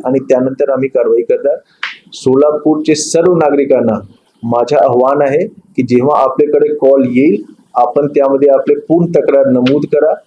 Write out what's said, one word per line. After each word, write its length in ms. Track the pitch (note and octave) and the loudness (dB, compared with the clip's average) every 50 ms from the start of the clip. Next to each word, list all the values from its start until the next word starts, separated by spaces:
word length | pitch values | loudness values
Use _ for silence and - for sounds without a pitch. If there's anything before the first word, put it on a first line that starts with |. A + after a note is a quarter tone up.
| - | -4
आणि 140 | B2+ C3 C3+ | -4 -4 -4
त्यानंतर 500 | C3+ - C3+ B2 B2+ C3 C3+ - D3 C#3 | 0 0 0 0 0 -2 -2 -4 -2 -2
आम्ही 200 | C3+ C3 C3 C3+ | -2 -2 -4 -2
कारवाई 320 | - C3 A#2 A2+ A2+ A#2+ | -2 -2 0 0 0 -2
करणार. 340 | A#2 - B2+ - - C#3 D3+ - - _ _ _ - - - - _ _ - | 0 -2 -4 -2 -2 -2 -4 -4 -8 _ _ _ -14 -14 -14 -18 _ _ -20
सोलापूरचे 800 | - - C3 B2+ C3+ D3 D3+ D3+ - - D#3 D#3 D3+ - - D#3 | -6 -2 0 2 2 2 2 0 0 0 -2 -2 0 0 -2 -2
सर्व 400 | D3 - - - D#3+ E3+ F#3 F3+ | -2 -4 -4 -2 0 0 2 2
नागरिकांना 640 | E3 D#3 D3 C#3+ C#3 C#3+ C#3 C3 B2 A#2 A2+ G#2+ G2+ G2+ - - _ _ _ _ _ - | 2 0 0 0 0 0 2 0 0 0 -2 -2 -4 -6 -12 -20 _ _ _ _ _ -6
माझं 340 | A#2 A#2+ A#2+ A#2+ - D3 D3 | -4 -2 -2 0 0 0 2
आव्हान 440 | - C3+ A#2+ B2 B2+ C3+ C#3+ D3 | 2 2 2 2 2 2 2 0
आहे 240 | C#3+ C3+ C3+ D#3 F#3 A3 | 0 0 0 -2 -4 -4
की 360 | - - _ _ _ - C3 | -8 -16 _ _ _ -6 -2
जेव्हा 380 | A2+ A#2+ A#2+ B2 C#3+ D3+ - C3 | 0 0 0 2 2 2 2 0
आपल्याकडे 500 | C3 - - D3 D3 D3 D3 D3+ D3 D3 | 0 0 0 0 0 2 0 0 0 -2
कॉल 300 | - C#3 C3+ C#3 C#3 C3 A#2+ | 0 2 2 2 2 2 0
येईल, 340 | A#2+ B2 C#3 D#3+ G3 G#3+ - - - _ _ _ _ | 0 2 2 2 0 -2 -4 -12 -20 _ _ _ _
आपण 340 | B2 A#2+ A#2+ - C#3+ D3 C#3+ | -2 -2 0 0 -2 -2 0
त्यामध्ये 420 | - D3 C#3 C#3 C#3 C3+ C#3+ C#3 | 0 0 0 2 2 2 2 4
आपले 260 | C3+ C3 - D3 D3 | 2 2 2 0 -2
पूर्ण 300 | D3 - - D#3 F3 F3 E3 | -2 0 -2 0 0 0 0
तक्रार 360 | - D3+ C3 - C#3 C#3 C3+ C3+ | 0 0 0 2 2 2 2 2
नमूद 340 | B2+ B2 B2 B2+ C#3 D3 D3 | 2 0 0 0 0 0 -2
करा 280 | - - D3 C#3+ D#3 E3+ - - | -2 -2 0 0 0 -2 -4 -8